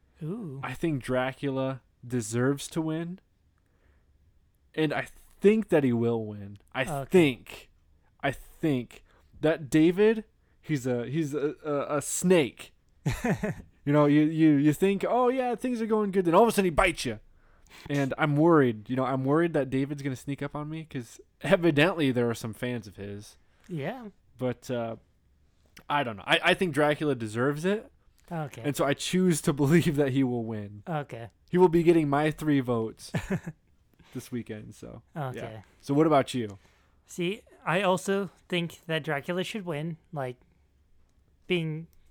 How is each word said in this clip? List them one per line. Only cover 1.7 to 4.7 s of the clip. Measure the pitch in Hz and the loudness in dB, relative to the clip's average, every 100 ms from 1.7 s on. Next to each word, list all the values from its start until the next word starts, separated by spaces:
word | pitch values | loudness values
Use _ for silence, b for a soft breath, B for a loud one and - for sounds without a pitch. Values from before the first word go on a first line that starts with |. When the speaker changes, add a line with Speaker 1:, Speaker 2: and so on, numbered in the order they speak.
| 135 _ _ 123 | -6 _ _ -6
Speaker 2:
deserves | 123 107 117 127 143 - | -4 -2 0 0 0 -4
to | 170 | -4
win, | 160 160 170 185 _ _ _ _ _ _ _ _ _ _ _ _ _ _ _ | -4 -4 -6 -12 _ _ _ _ _ _ _ _ _ _ _ _ _ _ _